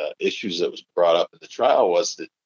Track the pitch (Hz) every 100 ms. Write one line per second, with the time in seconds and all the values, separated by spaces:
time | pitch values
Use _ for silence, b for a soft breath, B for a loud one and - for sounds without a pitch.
0 | 76 - 95 - 98 85 90 - - 90
1 | 85 85 85 _ - - 127 147 98 87
2 | - - 80 _